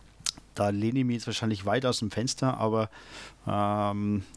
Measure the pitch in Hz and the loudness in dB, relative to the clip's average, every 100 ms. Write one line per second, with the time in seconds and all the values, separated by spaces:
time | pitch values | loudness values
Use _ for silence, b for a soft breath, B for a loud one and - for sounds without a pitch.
0 | - - - - - - 104 101 110 131 | -20 -6 -6 -6 -14 0 0 2 2 2
1 | 127 120 113 107 110 104 98 113 127 120 | 2 0 -2 -2 0 0 2 2 2 0
2 | 107 - 127 - 131 113 110 110 110 B | -2 -2 -2 0 0 2 2 2 0 B
3 | B B B - - 101 104 104 101 101 | B B B -10 -2 0 2 2 0 0
4 | 104 104 98 | 0 0 -2